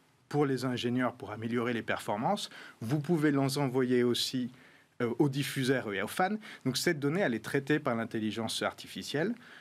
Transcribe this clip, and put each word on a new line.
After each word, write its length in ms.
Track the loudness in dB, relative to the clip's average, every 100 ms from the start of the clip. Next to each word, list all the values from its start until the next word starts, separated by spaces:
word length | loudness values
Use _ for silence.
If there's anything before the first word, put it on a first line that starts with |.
| _ _ _
pour 180 | 2 2
les 180 | 2
ingénieurs 500 | 0 0 0 2 0
pour 180 | -2 -10
améliorer 400 | -8 -2 0 0
les 100 | 0
performances. 680 | 0 -2 -2 -2 0 -2 -4 -12 -18 -10
Vous 200 | -2 -2
pouvez 320 | 2 2 4
les 260 | 4 2 0
envoyer 460 | 0 2 4 4
aussi, 480 | 4 2 0 -2 -4 -8 -20 -20 _ _
euh, 120 | -2 2
aux 100 | 2
diffuseurs 600 | 2 -2 0 2 2 0
et 100 | -2
aux 40 | -2
fans. 300 | 0 0 0 -6 -6
Donc 120 | -4 0
cette 240 | 0 2
donnée, 220 | 0 2
elle 120 | 2
est 100 | 0
traitée 360 | 0 -2 2 0
par 160 | 2 -2
l'intelligence 640 | -2 -2 -2 -2 -4 -2
artificielle. 720 | -2 -4 -10 -10 -4 -2 -2 -4 -10 -20